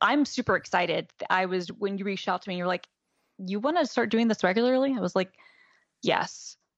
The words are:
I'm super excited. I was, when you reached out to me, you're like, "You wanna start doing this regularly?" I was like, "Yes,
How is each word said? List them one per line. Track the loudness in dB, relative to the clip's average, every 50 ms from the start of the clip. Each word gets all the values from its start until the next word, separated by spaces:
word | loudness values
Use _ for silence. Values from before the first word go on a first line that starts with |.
I'm | 2 2 4 2 2
super | 0 -2 -4 0 0 0 0
excited. | 0 0 0 0 0 0 -2 -2 -4 -6 _ _ -4 0
I | 0 0 2
was, | 0 -2 -4 -4 -6
when | -8 -6 -4 -4 -4 -4
you | -4
reached | -4 -4 -4 -2 -4
out | -4 -4
to | -4 -6
me, | -6 -4
you're | -2 -2
like, | -2 -4 -6 -12 _ _ _ _ _ _ _ _ _ -12
"You | -8 -6 -4 -2
wanna | 0 0 2 2 0
start | 2 2 0 0 2
doing | 2 2 4 2
this | 2 2 2
regularly?" | 2 2 2 2 4 4 4 2 2 0 0
I |
was | -2 0 0
like, | 0 0 -2 -6 _ -20 -20 _ _ -20 _ _ _ _ _ _ _
"Yes, | -2 0 0 0 0 -4 -8 -14 -18 -18 -20 _ _ _ _